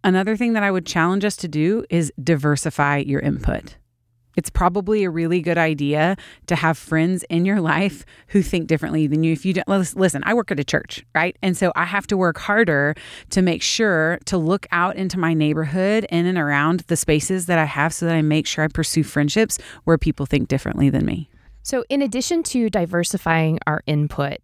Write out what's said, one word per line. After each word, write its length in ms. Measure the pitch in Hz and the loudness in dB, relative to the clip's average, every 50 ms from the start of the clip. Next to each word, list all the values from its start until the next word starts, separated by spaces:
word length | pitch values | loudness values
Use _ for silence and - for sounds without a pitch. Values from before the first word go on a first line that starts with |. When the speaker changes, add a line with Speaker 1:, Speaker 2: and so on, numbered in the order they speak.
Speaker 1:
Another 340 | - 196 185 190 190 208 220 | 2 4 2 2 2 0 -2
thing 160 | 202 240 233 | 0 0 0
that 100 | 226 220 | 0 2
I 80 | 202 202 | 0 0
would 140 | 190 185 170 | 0 -2 -4
challenge 400 | - - 180 160 175 185 202 190 | -2 0 2 2 2 2 2 0
us 120 | 208 - | -2 -2
to 120 | - - 165 | -4 -8 -4
do 380 | 147 151 151 175 214 233 - - | -2 0 2 2 2 0 -2 0
is 240 | 175 170 160 143 - - | 0 0 0 0 -4 -4
diversify 760 | 131 143 165 143 139 147 147 131 - 156 - - 147 143 143 143 | 0 0 0 2 2 0 0 2 -2 -4 -2 0 0 2 2 0
your 220 | 139 - 139 143 | 0 -2 -2 0
input. 580 | - 143 139 127 - - - - - - - _ _ _ _ _ _ _ _ _ _ _ _ | 0 -2 -2 0 -2 -2 -2 -2 -6 -12 -20 _ _ _ _ _ _ _ _ _ _ _ _
It's 140 | - - - | -6 -6 -2
probably 540 | - - 180 180 175 208 185 196 220 214 196 | -2 0 0 2 0 0 -2 0 0 0 0
a 60 | 180 | 0
really 300 | 160 165 165 165 175 185 | 0 -2 -2 0 0 0
good 180 | 151 175 170 170 | 0 0 0 2
idea 580 | 160 160 156 143 143 143 147 151 156 175 196 - - - - _ - - | 2 0 0 0 0 0 2 2 2 0 0 -4 -8 -20 -20 _ -4 -2
to 80 | 175 | -2
have 200 | 139 - 160 160 | 0 2 0 0
friends 460 | - - - 160 160 160 175 185 175 - - | -2 -4 -2 0 2 2 2 0 -2 -4 -2
in 140 | 165 170 175 | 0 0 2
your 160 | 190 202 208 | 2 2 2
life 440 | 165 160 147 156 196 196 151 - - - - - _ | 2 0 0 0 0 -2 -4 -6 -20 -20 -20 -20 _
who 160 | _ - 202 | _ 0 0
think 240 | 175 - - 175 160 | 0 2 -2 -4 0
differently 400 | - 160 147 - - 156 156 156 | 0 -2 -2 -2 -2 0 0 0
than 160 | 143 147 156 | 2 2 2
you. 100 | 160 160 | 2 2
If 140 | 160 139 - | 0 0 -2
you 60 | 185 | -2
don't, 160 | 175 170 - - | -2 -2 0 0
lis-, 260 | 196 196 180 - - | 0 0 0 -2 0
listen, 300 | - 190 175 - 139 - | 2 2 2 2 0 -2
I 80 | - 220 | 0 0
work 160 | 240 208 - | 0 0 -2
at 80 | 180 143 | -4 -4
a 60 | 139 | -2
church, 420 | - - 151 - - - - - _ _ | -2 -2 -4 -4 -6 -16 -16 -16 _ _
right? 220 | 156 165 180 - _ | -2 -2 -2 -4 _
And 160 | - 190 180 | -2 -2 0
so 140 | - 196 175 - | 2 0 0 0
I 80 | - 175 | 0 -2
have 240 | 175 190 202 190 - | -2 -2 -6 -2 -2
to 80 | 208 | 0
work 220 | 190 185 170 160 - | 2 2 0 0 -2
harder 580 | - - 202 220 233 175 151 139 143 147 156 - - - - - - - | -4 0 2 2 4 4 4 2 2 0 0 -4 -10 -20 -20 -20 -14 -2
to 120 | - 196 | 0 2
make 200 | 185 175 165 - | 2 2 2 0
sure 560 | - - - - 226 208 180 160 156 160 175 - - | -2 -4 0 0 2 2 2 2 2 0 -2 -4 -4
to 120 | - 196 | -2 -2
look 300 | 180 156 160 190 196 - - | 0 2 2 0 0 -2 -2
out 240 | - 170 175 185 - | 0 0 0 0 0
into 240 | - 190 180 175 185 | -4 -4 -4 -2 0
my 140 | 175 165 165 | 0 2 2
neighborhood 720 | 156 151 151 151 156 160 143 151 190 185 196 214 220 214 - | 2 2 2 2 0 -2 -2 -2 0 0 2 2 0 0 0
in 160 | - 170 170 | -2 0 0
and 100 | 180 185 | 2 0
around 440 | 180 151 147 143 143 147 156 175 175 165 - | 0 0 0 0 2 2 2 0 0 0 -2
the 80 | 170 | -2
spaces 500 | - - - 151 151 - - 190 185 170 | -2 2 2 2 2 2 -2 -4 -4 0
that 140 | 175 175 165 | 0 2 2
I 40 | 156 | 2
have 300 | 143 - 139 147 165 156 | 0 0 -2 -2 -2 -2
so 120 | - 170 | -2 -2
that 100 | 165 165 | 0 2
I 60 | 160 | 2
make 260 | 151 151 151 156 - - | 2 2 2 0 0 -2
sure 160 | - - 156 | -2 -2 -2
I 20 | |
pursue 380 | 156 - - 156 - - 160 147 | -2 0 -2 -4 0 0 0 0
friendships 520 | - - 147 147 147 - 214 220 - - - - - - - _ | 0 0 0 0 2 2 2 0 0 -2 -10 -10 -16 -20 -6 _
where 140 | - 165 143 | 2 2 2
people 280 | - 156 143 - 143 | 2 -2 -2 -2 -2
think 220 | - - 143 - - | 0 0 0 0 0
differently 420 | 135 135 - - - - - 139 | -2 -2 -2 -4 0 2 2 2
than 160 | - - - | 2 2 0
me. 240 | - - - 151 _ _ - _ - - - | -2 -2 -6 -8 _ _ -20 _ -20 -20 -14
Speaker 2:
So 220 | - - 269 254 233 _ | -8 -4 -4 -4 -2 _
in 140 | 269 285 | 0 0
addition 400 | 285 233 196 254 - - 349 339 | 0 0 -2 -4 -2 0 -2 -2
to 260 | 320 - - 247 233 214 | -2 -2 0 0 0 2
diversifying 920 | 190 202 170 170 180 175 175 - - 185 - 165 165 165 160 160 160 - - 151 | 2 0 0 2 0 0 0 0 -2 -4 0 2 2 2 4 2 0 0 -2 -2
our 160 | 151 156 - | -4 -2 -2
input 520 | - 151 147 151 147 - - 143 139 143 - | -2 0 0 0 -2 -2 -4 -4 -4 -4 -10